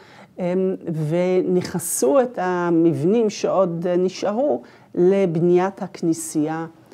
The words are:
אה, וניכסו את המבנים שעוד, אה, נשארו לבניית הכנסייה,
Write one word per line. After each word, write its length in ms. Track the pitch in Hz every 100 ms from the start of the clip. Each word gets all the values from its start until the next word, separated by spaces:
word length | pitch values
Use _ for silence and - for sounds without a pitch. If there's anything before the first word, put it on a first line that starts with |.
| - - - -
אה, 160 | 175 185 190 185 - 160 151
וניכסו 1120 | 170 180 185 - 180 175 175 - - 254 277
את 180 | 240 214
המבנים 880 | 185 180 175 170 170 135 160 233 214
שעוד, 560 | - 202 170 185 170 180
אה, 100 | 175
נשארו 680 | 185 - 190 214 277 - - - -
לבניית 880 | - 180 196 190 160 175 180 190 -
הכנסייה, 840 | 185 - 165 160 - 160 151 160 160 - -